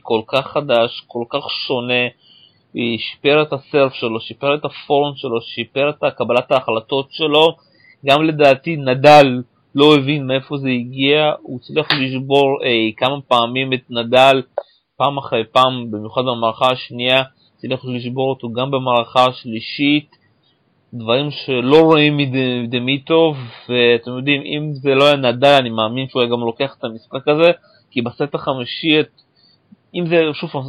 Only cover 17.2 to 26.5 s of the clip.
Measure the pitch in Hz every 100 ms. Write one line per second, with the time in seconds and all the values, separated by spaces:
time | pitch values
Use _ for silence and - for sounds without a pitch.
17.2 | 131 _ _ _ 120 131 127 123 120 127
18.2 | 135 131 123 113 135 139 131 120 117 131
19.2 | 127 123 120 113 - - 143 147 147 _
20.2 | _ _ _ _ _ _ _ 120 110 123
21.2 | 147 139 - 131 123 151 160 156 147 147
22.2 | 143 131 131 123 117 123 123 139 139 165
23.2 | 165 143 120 - - 123 120 117 120 127
24.2 | 139 143 - 147 151 143 139 135 143 143
25.2 | 127 120 139 143 127 110 110 123 131 135
26.2 | 120 120 117